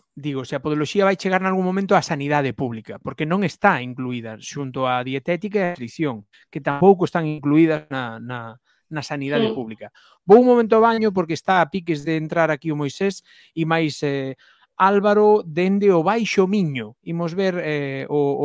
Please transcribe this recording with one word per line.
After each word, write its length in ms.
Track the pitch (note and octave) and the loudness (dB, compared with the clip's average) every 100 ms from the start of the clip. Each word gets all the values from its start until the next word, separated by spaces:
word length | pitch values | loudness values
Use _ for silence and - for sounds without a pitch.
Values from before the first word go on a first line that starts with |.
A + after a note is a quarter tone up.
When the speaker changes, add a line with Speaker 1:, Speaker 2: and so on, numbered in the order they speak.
| _ - | _ -10
Speaker 1:
digo, 280 | D3 C3+ | -6 -6
se 120 | B2 C#3+ | -6 -6
a 40 | |
podoloxía 440 | D3+ D3+ D3 G3+ G3 | -2 -2 -2 2 2
vai 80 | F#3+ | 2
chegar 240 | F#3+ F#3 | 0 0
nalgún 220 | F#3+ F#3+ | 0 0
momento 320 | F#3 F#3+ G3 F#3+ | 0 -2 2 2
á 60 | |
sanidade 480 | - D3 C#3+ D3 C3+ | 2 -4 0 0 0
pública, 460 | A#2 C3 A2+ G#2+ G2+ | -2 -6 -6 -12 -12
porque 260 | - - D#3 | -10 -6 -2
non 160 | F#3+ F#3 | -2 -2
está 320 | - G3+ D3+ | 2 2 2
incluída 560 | B2 B2+ B2+ B2 A2+ A2 | -4 -8 -6 -6 -8 -14
xunto 440 | - C#3+ C3+ C3 C3 | -12 -10 -8 -4 -2
á 100 | B2 B2+ | -2 -4
dietética 520 | C3+ D3 F3 G#3 G3+ | -6 -4 -4 -4 -2
e 60 | |
a 80 | F3+ | -4
nutrición, 420 | F3 B2+ - D3+ A2+ - _ _ | -4 -10 -4 -4 -4 -12 _ _
que 80 | D#3 | -6
tampouco 440 | C3+ C3 F#3 F#3 E3 | -2 4 6 6 2
están 180 | F3 D#3 | -2 -2
incluídas 580 | D3+ C#3+ D3+ E3 D3+ D3+ | -2 2 4 4 2 -4
na, 300 | C3+ B2 A2+ | -8 -6 -10
na, 400 | A#2 B2 A2+ A#2 _ _ - | -12 -12 -12 -16 _ _ -12
na 100 | D#3 C3 | -10 -8
sanidade 420 | D3 C#3 D3 A3 | -6 -2 0 0
Speaker 2:
Mm. 60 | C3+ | -2
Speaker 1:
pública. 320 | A2+ A2 G#2 _ _ _ - | -8 -12 -18 _ _ _ 6
Vou 140 | G#3+ | 8
un 40 | B3 | 8
momento 260 | A#3+ A3+ A3+ | 4 4 4
ao 80 | |
baño 260 | A3+ A3+ A3 F#3+ | 4 4 0 0
porque 180 | E3 E3 | -2 -4
está 240 | - F#3 | 0 2
a 60 | D#3+ | 2
piques 320 | G3 E3+ D3+ | -2 -4 -4
de 140 | D3 D#3+ | -2 -4
entrar 320 | D#3 E3 D#3+ | -2 0 0
aquí 180 | D3 D#3+ | 0 -4
o 80 | D3 | -4
Moisés 460 | C#3+ - G3 F#3 _ _ _ D#3+ | -4 -2 -4 -4 _ _ _ -6
e 80 | D#3+ | -2
máis, 360 | E3 D#3 - | 0 0 -2
eh, 320 | D3 C#3 C3+ C3 _ _ _ - | -4 -4 -6 -10 _ _ _ 0
Álvaro 640 | F#3+ G3+ G#3 G#3 G#3+ G#3+ F3 | 2 4 2 4 4 4 0
dende 420 | D3+ F#3 G3+ G3+ | -2 0 2 4
o 140 | F3 | 4
Baixo 420 | D#3+ A#3 G#3+ - F#3 | 2 0 -2 0 2
Miño. 540 | G#3 E3+ C3 G#2+ - - | 2 0 -4 -10 -14 -8
Imos 240 | E3+ E3+ | -6 -4
ver, 220 | F3+ F#3+ F3 | -2 -2 -2
eh, 420 | D#3 D3 C#3 C3+ C3+ | -4 -4 -4 -6 -4
o, 260 | D3 C#3+ C3+ | 0 0 2